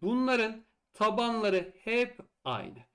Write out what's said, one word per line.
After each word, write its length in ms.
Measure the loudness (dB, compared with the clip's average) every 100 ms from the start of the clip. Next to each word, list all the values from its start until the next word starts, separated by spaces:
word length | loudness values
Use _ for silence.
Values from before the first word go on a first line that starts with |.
bunların 640 | 0 2 2 2 0 -4 -16 _ _
tabanları 800 | 0 0 2 0 0 2 2 0 -8
hep 360 | -2 0 0 -4 -20 _
aynı. 360 | -6 -6 -6 -14 -20